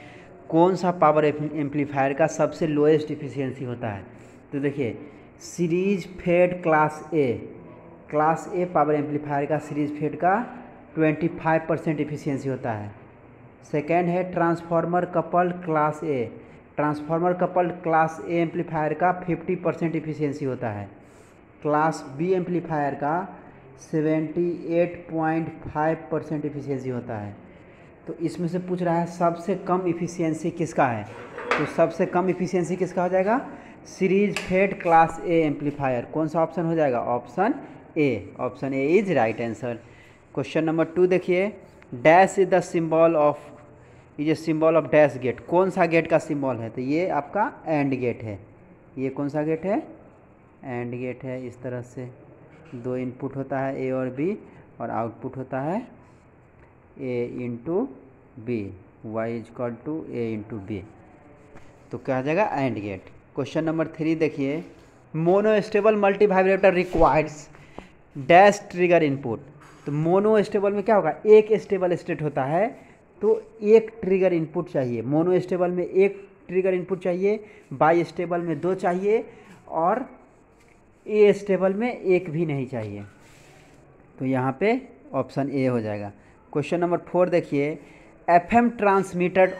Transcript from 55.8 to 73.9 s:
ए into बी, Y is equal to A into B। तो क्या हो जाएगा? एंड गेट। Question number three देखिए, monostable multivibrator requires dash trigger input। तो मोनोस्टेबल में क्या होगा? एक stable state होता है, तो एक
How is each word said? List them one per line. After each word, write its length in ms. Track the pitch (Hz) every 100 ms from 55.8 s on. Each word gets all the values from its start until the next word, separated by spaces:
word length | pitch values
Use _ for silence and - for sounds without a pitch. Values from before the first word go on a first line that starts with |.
| - - - - _ - _ - - _ - -
ए 500 | 131 123 120 127 123
into 380 | 117 160 185 269 - - - - -
बी, 320 | 113 117 98 92 - - 113
Y 200 | 113 113
is 200 | 117 110
equal 240 | - 120 117 151
to 120 | 156 -
A 160 | 127 113 110
into 300 | 104 113 95
B। 120 | 101 101 - - - - - - - - - -
तो 60 | 120
क्या 200 | - 131
हो 60 |
जाएगा? 260 | 131 170 214
एंड 260 | 139 135 110
गेट। 340 | 101 95 - - - -
Question 260 | 131 151 160
number 180 | 160 151
three 320 | - 160 160
देखिए, 460 | 151 143 135 156 - - - - -
monostable 840 | 156 170 196 208 214 208 208 208 214
multivibrator 720 | 196 202 208 190 190 190 196
requires 600 | 180 180 - 156 147 151 - - - - - - - - 147 131
dash 320 | 170 208 196 -
trigger 300 | 175 175 170
input। 380 | 151 139 127 107 - - - - -
तो 60 |
मोनोस्टेबल 840 | 147 160 190 208 220 190 208 202
में 100 | 202
क्या 120 | 233 208
होगा? 180 | 156 147 214
एक 260 | 214 214
stable 420 | 202 - 190 180 170
state 260 | - 151
होता 220 | 151 143
है, 240 | 131 165 233 - - - _ -
तो 200 | 208 226 - -
एक 300 | 208 220 220